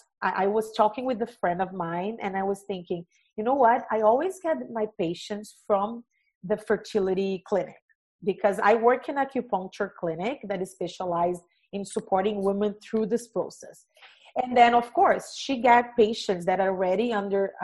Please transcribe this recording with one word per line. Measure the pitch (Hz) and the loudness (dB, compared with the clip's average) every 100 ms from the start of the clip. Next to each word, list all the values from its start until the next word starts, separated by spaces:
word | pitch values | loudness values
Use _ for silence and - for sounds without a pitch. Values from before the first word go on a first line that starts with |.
| _ - 190 | _ -6 -4
I, | 185 | 0
I | 196 220 | 0 0
was | 220 - | -2 2
talking | 214 233 254 | 2 2 0
with | 214 | 0
a | 226 - | -6 -2
friend | 180 175 180 | -2 -2 -4
of | 190 165 | -4 -6
mine, | 170 202 226 | -4 -4 -6
and | 202 190 | -6 -2
I | 190 | -2
was | 196 - | -4 -6
thinking, | 185 175 175 - _ _ - | -10 -6 -8 -8 _ _ -6
"You | 226 | 0
know | 277 | 4
what? | 226 254 - 220 | 4 4 0 2
I | 214 | 4
always | 254 381 370 330 | 4 0 -4 -4
get | 269 - 226 | -4 -4 -6
my | 214 - | -6 -4
patients | 165 180 - 208 214 - - | -6 -6 -10 -12 -12 -10 0
from | 196 214 233 - _ _ _ 180 | 0 0 -6 -16 _ _ _ -4
the | 214 - | -4 0
fertility | 202 - 208 190 185 196 185 - | -2 0 0 0 0 -2 -4 -2
clinic | 190 - - _ _ _ _ - | -2 -2 -12 _ _ _ _ -6
because | 185 208 185 202 | 0 0 2 4
I | 233 240 | 6 4
work | 247 311 | 2 -2
in | 277 | -4
acupuncture | 269 247 247 185 185 - 196 - | -2 -4 -4 -4 -4 -8 -8 -6
clinic | 170 160 208 285 196 | -6 -4 -6 -6 -8
that | 190 | -6
is | 185 - | -8 -8
specialized | 170 - 180 170 175 175 _ _ _ 196 | -10 -8 -4 0 0 -2 _ _ _ -12
in | 190 208 | -8 -8
supporting | - 190 208 202 196 | -2 0 0 0 -2
women | 202 208 208 | 0 -2 -4
through | - 220 208 | -6 -2 -2
this | 233 - 180 | -2 -4 -6
process." | 143 - - - _ _ - _ _ 254 | -6 -8 -20 -20 _ _ -20 _ _ -6
And | 254 247 | 2 6
then, | 233 240 | 6 6
of | 233 339 | 2 2
course, | 359 190 - - | 4 2 -2 -10
she | - 262 247 | -6 0 4
got | 240 240 - | 4 4 2
patients | 214 226 - 175 175 | 2 2 -4 -2 0
that | 185 | 0
are | 190 | 0
already | 185 185 196 240 | 0 0 0 0
under, | 208 196 196 196 - | -2 0 0 -2 -2